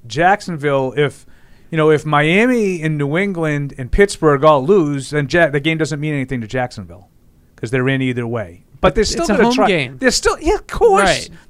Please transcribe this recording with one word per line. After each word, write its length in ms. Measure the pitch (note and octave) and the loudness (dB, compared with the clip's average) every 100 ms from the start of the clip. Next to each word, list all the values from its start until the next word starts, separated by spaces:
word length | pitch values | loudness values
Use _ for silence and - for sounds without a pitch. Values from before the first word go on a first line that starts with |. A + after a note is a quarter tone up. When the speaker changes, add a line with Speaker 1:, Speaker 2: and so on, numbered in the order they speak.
| A#2+ | -10
Speaker 1:
Jacksonville, 840 | A#2 F3 G#3 - E3 C#3+ C#3 C3 B2+ | 0 2 2 -2 -6 -2 -2 -2 -2
if, 300 | D3 - - - - - - | -2 -4 -20 -20 -20 -20 -8
you 60 | D#3+ | 0
know, 140 | D#3 | 2
if 140 | D3+ | 2
Miami 760 | D#3 D3 D3+ F#3 A#3+ B3 G3+ F3+ | 2 0 2 2 2 2 0 -2
and 160 | D#3 D3+ | -4 -4
New 180 | C#3+ D#3+ | -2 -2
England 560 | G3+ F3 D#3+ D3 C#3+ C#3 | -4 -4 -4 -4 -6 -10
and 140 | B2+ | -4
Pittsburgh 520 | - G3+ - D#3+ C#3 | 2 2 2 2 4
all 200 | D3+ D3 C3 | 4 4 4
lose, 440 | G3+ D3 C#3+ B2+ | 2 2 -2 -4
then 180 | D3 C#3 | -4 -2
Ja-, 160 | F3 D#3+ | 2 2
the 100 | C#3+ | 2
game 180 | D3 D#3+ | -2 -2
doesn't 220 | D#3 D3+ | -4 -4
mean 140 | D3+ | -4
anything 260 | D3 C3 C3 | -4 -6 -8
to 80 | A2 | -6
Jacksonville 600 | C3 B2 - F2 F2 - _ _ _ _ | -6 -6 -8 -16 -18 -20 _ _ _ _
'cause 160 | _ B2+ | _ -4
they're 180 | C3 B2+ | 0 0
in 140 | C3+ | 0
either 240 | C3 A#2+ A#2 | -2 -4 -4
way." 380 | A#2 F#2 E2+ _ - | -6 -8 -14 _ 0
But 120 | F#3 | 0
they're 80 | G3+ | 2
Speaker 2:
It's 80 | G#3 | -2
Speaker 1:
still 160 | - E4+ | -2 0
Speaker 2:
a 20 | |
Speaker 1:
gonna 160 | F#3+ | 2
Speaker 2:
home 80 | A#3 | 2
Speaker 1:
try. 140 | B3 - | 4 2
Speaker 2:
game. 280 | F3+ B2+ C3+ | 2 -2 0
Speaker 1:
They're 120 | C4 | 0
still, 280 | - A4+ G4+ | 2 -2 -2
yeah, 140 | E4 | -2
of 120 | G4+ - | -2 -4
course. 360 | - A4+ G4 | 0 4 4
Speaker 2:
Right. 280 | G4 C3+ - - | 2 0 -4 -18